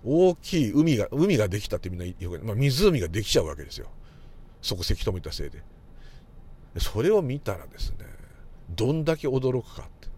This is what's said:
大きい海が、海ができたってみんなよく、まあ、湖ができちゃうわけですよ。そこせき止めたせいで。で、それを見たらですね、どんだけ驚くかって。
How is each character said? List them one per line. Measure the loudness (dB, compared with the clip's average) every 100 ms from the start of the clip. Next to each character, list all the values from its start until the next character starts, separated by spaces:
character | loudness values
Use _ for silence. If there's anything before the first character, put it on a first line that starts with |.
| 2
大 | 6 6 4
き | 0 2 4
い |
海 | 4 4 4
が、 | 2
海 | 2 4 4
が | 4
で | 0
き | -4
た | -6
っ |
て | -4
み | -6
ん |
な | -8
よ | -8 -8
く、 | -6
ま | -4
あ、 | 2
湖 | 2 6 6 4
が | 0
で | -2
き | 2
ち | 2
ゃ |
う | 2
わ | -6
け |
で | -10
す | -12
よ。 | -12 -14 -18 -18 -20 -18 -20 -10
そ | -6 -4
こ |
せ | -2 0
き |
止 | 0
め | -2
た | -6
せ | -6 -8
い |
で。 | -10 -18 -20 -20 -20 -18 -20 -20 -20 -18 -20 -12
で、 | -4
そ | -2 2
れ | 4
を | 4
見 | 2 -4
た | -4 -6
ら | -8
で | -6
す | -4
ね、 | -4 -8 -16 -18 -20 -20 -18 -12
ど | -2 0
ん | 2
だ | 0 0
け | 0
驚 | 0 0 -2
く | -6 -14
か |
っ | -16 -14
て。 | -12